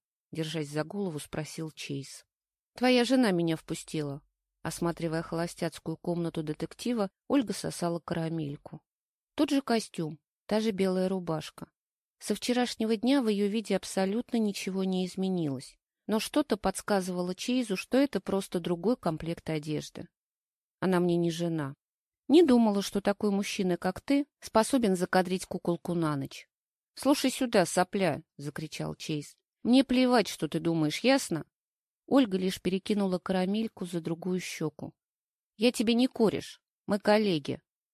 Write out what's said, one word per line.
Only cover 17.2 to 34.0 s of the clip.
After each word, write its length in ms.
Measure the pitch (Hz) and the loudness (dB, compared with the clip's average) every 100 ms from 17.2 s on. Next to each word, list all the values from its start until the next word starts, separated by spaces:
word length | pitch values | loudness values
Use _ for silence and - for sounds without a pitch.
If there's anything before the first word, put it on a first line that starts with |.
| 180 185 | -4 -4
Чейзу, 400 | - 247 233 185 | -2 -2 0 -4
что 200 | - 254 | 0 2
это 220 | 277 202 | 2 0
просто 380 | - 196 - 185 | -2 -2 -2 -6
другой 380 | 170 175 180 247 | -2 -2 0 0
комплект 520 | 185 156 160 170 - | -2 -4 -6 -8 -4
одежды. 600 | 160 156 147 143 - - _ _ _ _ _ _ _ | -6 -4 -6 -6 -14 -16 _ _ _ _ _ _ _
"Она 180 | 185 180 | 0 2
мне 180 | 175 170 | 4 2
не 140 | 170 | 2
жена". 460 | 165 170 160 139 143 _ _ _ _ _ | 0 -4 -2 -4 -8 _ _ _ _ _
"Не 160 | 285 | 8
думала, 400 | 330 247 226 202 | 8 8 6 2
что 180 | 190 202 | -2 -2
такой 300 | 202 202 208 | -2 0 0
мужчина, 460 | 196 202 - 185 175 | 0 -2 -2 0 0
как 240 | 185 - | -2 -6
ты, 260 | - 285 285 _ | 0 0 0 _
способен 560 | - 220 220 269 226 185 | 0 2 4 2 2 2
закадрить 500 | 180 185 180 185 - | 2 2 2 -2 -4
куколку 480 | 185 - 170 - | -6 -2 -4 -2
на 220 | 175 160 143 | -2 0 -2
ночь". 320 | 139 - - _ _ _ _ | -6 -12 -20 _ _ _ _
"Слушай 360 | - 262 285 262 | -4 2 2 2
сюда, 340 | - 254 220 170 | 0 0 2 2
сопля!" — 580 | - 180 202 185 139 - - | 2 0 0 0 -2 -8 -12
закричал 600 | 143 - 160 - 156 151 | -10 -8 -10 -8 -8 -8
Чейз. 400 | - 151 143 - _ _ - | -6 -6 -6 -18 _ _ 2
"Мне 160 | 254 | 4
плевать, 460 | 269 247 254 247 196 | 4 4 4 4 2
что 180 | - 156 | -2 -4
ты 140 | - | -2
думаешь, 400 | 165 165 151 - | 0 2 0 2
ясно?" 440 | 240 269 - 151 - _ _ _ _ _ - | 2 2 0 -6 -6 _ _ _ _ _ 2
Ольга 320 | 262 240 190 | 4 4 2
лишь 240 | 185 - | -2 -2
перекинула 560 | - 190 - 208 196 180 | -2 -2 -2 0 0 -2
карамельку 680 | - 190 185 208 226 - | -2 0 0 0 -4 -6
за 160 | 180 175 | -6 -6